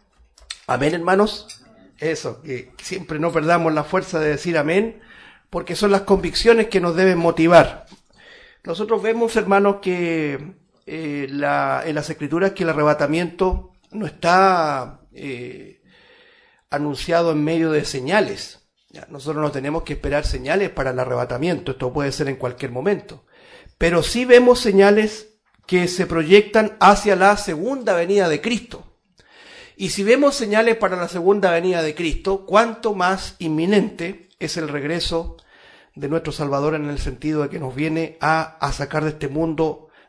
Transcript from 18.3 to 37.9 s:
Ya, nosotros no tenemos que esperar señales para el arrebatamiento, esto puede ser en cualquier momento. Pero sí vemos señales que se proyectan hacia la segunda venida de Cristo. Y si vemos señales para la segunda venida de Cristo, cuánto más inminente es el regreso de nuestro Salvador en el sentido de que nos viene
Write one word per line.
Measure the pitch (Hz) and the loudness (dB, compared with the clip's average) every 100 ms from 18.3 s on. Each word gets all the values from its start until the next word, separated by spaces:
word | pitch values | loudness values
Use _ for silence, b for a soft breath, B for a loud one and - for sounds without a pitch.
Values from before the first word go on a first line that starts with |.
| 98 - - _ _ _ | -6 -14 -20 _ _ _
Ya, | - - | -20 -20
nosotros | 143 139 151 | -12 -8 -4
no | 147 | -2
tenemos | 135 139 180 | -4 -4 -6
que | - | -6
esperar | 143 143 147 - | -8 -4 -2 -2
señales | 139 131 180 185 | -4 -2 -2 -2
para | - 131 | -4 -4
el | 127 | -4
arrebatamiento, | 123 123 123 123 170 143 - | -4 -4 -4 -4 -2 -4 -6
esto | 127 127 | -6 -6
puede | 147 139 | -4 -4
ser | - 139 | -4 -4
en | 131 | -4
cualquier | 127 120 131 | -8 -8 -8
momento. | 123 180 190 - 156 _ b b b b _ | -4 -2 -4 -6 -20 _ b b b b _
Pero | 170 170 | 0 2
sí | - 233 254 | 0 -2 8
vemos | 247 247 247 | 8 8 4
señales | 226 196 202 208 214 - - _ _ _ - | 4 6 6 6 2 -4 -18 _ _ _ -2
que | 180 180 | 0 0
se | 185 170 | -2 -2
proyectan | 165 156 202 208 220 214 - | -2 6 6 6 0 0 4
hacia | 180 202 208 185 | 4 6 2 4
la | 196 202 | 4 2
segunda | - 156 220 269 220 | -2 -6 -4 -4 0
venida | 175 170 202 175 | 0 2 2 2
de | 147 | 0
Cristo. | 233 240 - - - _ _ _ B B B B B - | -2 -4 -6 -18 -20 _ _ _ B B B B B -10
Y | 190 | -6
si | 196 | -2
vemos | 202 262 285 277 | 2 4 4 0
señales | 214 208 233 226 | 0 2 2 2
para | 185 185 | 0 -2
la | 175 | -4
segunda | 180 180 208 185 | 0 2 4 4
venida | 170 185 175 | 2 2 0
de | 156 156 | -2 -2
Cristo, | 165 - 196 190 - | -4 -2 -2 -4 2
cuánto | 202 233 220 220 196 | 2 2 -2 -4 0
más | 180 190 - - | 0 -2 -6 -8
inminente | 160 156 175 208 - - 170 - _ _ | -4 -2 2 2 2 -4 -10 -10 _ _
es | 156 175 | -8 -6
el | 151 | -6
regreso | 143 143 170 - 165 175 - b b b b b - | -6 -4 -4 -4 -4 -6 -12 b b b b b -10
de | 143 | -4
nuestro | 160 160 | -4 -4
Salvador | - 143 139 147 156 | -6 -4 -2 -2 -2
en | 147 | -4
el | 143 | -6
sentido | 147 123 151 151 | -6 -6 -4 -2
de | 143 | -4
que | 175 | -6
nos | 131 127 | -10 -6
viene | 156 | -4